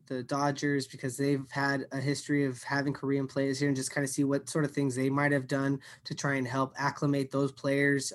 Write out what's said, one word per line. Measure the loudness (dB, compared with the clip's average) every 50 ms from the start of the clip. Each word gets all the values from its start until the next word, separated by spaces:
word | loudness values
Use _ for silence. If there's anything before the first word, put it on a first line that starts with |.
| -10
the | -8 -6 -6 -4
Dodgers | -2 -2 2 2 2 0 2 0 2 2 0 -2
because | -4 -8 -8 -6 -6 -2
they've | 0 2 2 2 0 0 -4
had | -2 0 0 2 0 0 -2 -4
a | -6 -4
history | -2 -2 -2 -2 -2 0 0 2 2
of | 0 -2 -4 -6
having | -4 -2 0 0 0 -2
Korean | -2 -2 0 0 0 0
players | -2 -2 -2 0 0 0 0
here | 2 2
and | 2
just | 0 -2 -2 -2
kinda | -2 -2
see | -2 0 0 2
what | 2 2 0 -2 -2
sort | -2 0 0
of | 0 0
things | 0 0 0 0
they | 2 0 2
might | 2 4 4 4 4
have | 2 2 0
done | 0 0 2 2 0 -2 -4 -12 -20 -16 -12
to | -10 -8
try | -4 -2 0 0
and | 0 -2
help | 0 0 0 0 0 -2
acclimate | -2 -2 -2 0 0 0 2 2 2 0 0
those | 0 0 0 0
players, | -2 -2 -2 0 2 4 4 4 4 2 0 -4 -4